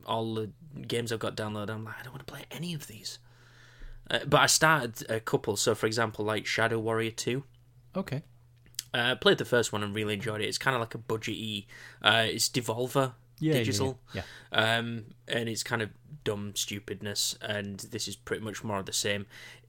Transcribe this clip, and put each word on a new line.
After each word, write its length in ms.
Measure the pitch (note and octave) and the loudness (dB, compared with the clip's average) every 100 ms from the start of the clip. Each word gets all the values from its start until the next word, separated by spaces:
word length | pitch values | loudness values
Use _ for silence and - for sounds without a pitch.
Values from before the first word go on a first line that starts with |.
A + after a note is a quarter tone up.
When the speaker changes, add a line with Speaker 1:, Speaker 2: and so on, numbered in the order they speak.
| - | -4
Speaker 1:
all 280 | A2+ A2+ A2 | -2 -2 -4
the 160 | G#2 - - C3+ A#2+ | -6 -10 -16 -14 -6
games 240 | A#2+ A2+ | -4 -2
I've 60 | A2 | -2
got 180 | A2+ - | -4 -4
downloaded. 320 | G#2+ G#2+ G#2 | -4 -4 -6
I'm 160 | A2 A2 | -6 -8
like, 100 | - | -12
"I 40 | |
don't 80 | B2+ | -12
wanna 120 | C3+ - | -14 -14
play 180 | - - | -14 -12
any 220 | - F3 | -8 -6
of 140 | D#3 - | -6 -8
these." 320 | A2 - - - - - - - - - - - | -12 -12 -12 -16 -20 -20 -20 -20 -16 -14 -12 -4
Uh, 80 | A#2 C#3+ | -2 4
but 140 | C#3+ | 6
I 60 | C3+ | 8
started 600 | - D#3+ D3+ A#2+ - - | 6 6 6 2 -6 -4
a 100 | A2+ | -2
couple. 340 | - C3+ - G2+ | 2 0 2 2
So, 200 | B2 G#2+ | 2 4
for 100 | A2 | 2
example, 400 | A2 A2 G#2 G#2+ | 2 0 0 -2
like, 200 | G#2+ - | -2 0
Shadow 340 | - A2+ A2+ | 2 2 2
Warrior 320 | A2 A2+ A2+ | 2 0 0
two. 320 | A2 A#2+ C3 - - - - - F#3 | -2 -2 -2 -4 -16 -20 -20 -10 -6
Speaker 2:
Okay. 280 | F#3+ C#3 - - - - - - - | -4 -6 -8 -18 -20 -20 -14 -12 -4
Speaker 1:
Uh, 220 | B2 A#2+ B2+ | 0 2 4
played 220 | G3+ E3 | 6 6
the 80 | A2 | 6
first 260 | A#2+ A2 | 4 4
one 100 | G#2 | 0
and 100 | G#2 G#2+ | -2 0
really 200 | G#2+ G2+ | 0 -2
enjoyed 260 | A2 G#2+ | -2 -2
it. 40 | G#2+ | -2
It's 100 | - | -2
kinda 200 | C#3 B2+ | 0 0
like 160 | A2+ A#2+ | -2 -6
a 20 | |
budget-y, 680 | A2+ A2 A2+ G2+ A2 G2+ - - - - | -4 -4 -2 -6 -4 -6 -8 -16 -18 2
uh, 220 | G#2 A2+ A2 | 6 6 6
it's 240 | G#2+ - | 2 0
Devolver 640 | C3 A2+ A#2 B2+ C#3+ C3 - - - | 0 0 0 0 2 2 -2 -18 -2
Speaker 2:
Yeah, 140 | D#3 | 2
yeah, 60 | C#3 | 2
Speaker 1:
Digital. 400 | A2+ G#2 C3 C3 - | 2 2 0 -2 -10
Speaker 2:
yeah, 100 | - - - - | -10 -10 -14 -2
yeah. 260 | A2 A2 A#2 | 2 4 2
Speaker 1:
Um, 280 | A#2 A#2 A2 - - | 0 -6 -10 -16 -4
and 200 | A#2+ A2+ | -2 -2
it's 140 | A2 | -4
kind 180 | - A#2 | -2 -2
of 80 | G#2 - - D3 A2 | -2 -6 -18 -6 -4
dumb 280 | G2+ G2+ - | -4 -4 -4
stupidness, 800 | - G2+ - G2 G#2 G#2 - - | -4 -6 -8 -8 -4 -2 -2 -2
and 380 | A2+ G#2 G2+ G2 | -4 -4 -4 -8
this 280 | A2 A2 - | -8 -6 -6
is 60 | G2 | -8
pretty 260 | - G2+ | -6 -4
much 180 | A2 G2 | -4 -6
more 160 | A2 G2 | -4 -2
of 60 | F#2 | -2
the 60 | |
same. 340 | - G#2 G2+ G2+ - - - | -2 0 -2 -4 -14 -18 -20